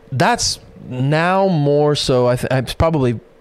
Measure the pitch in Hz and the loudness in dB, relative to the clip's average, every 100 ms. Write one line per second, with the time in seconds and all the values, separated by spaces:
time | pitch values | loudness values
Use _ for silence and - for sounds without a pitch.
0 | - 127 190 240 - - - - - 127 | -8 -2 0 0 -4 -8 -14 -20 -12 -4
1 | 135 151 175 190 190 160 143 147 147 147 | 0 0 2 0 0 0 2 2 2 0
2 | - 127 123 127 120 131 113 - 165 160 | 0 2 2 0 0 -2 -2 -2 0 2
3 | 127 110 - - | 0 -2 -10 -20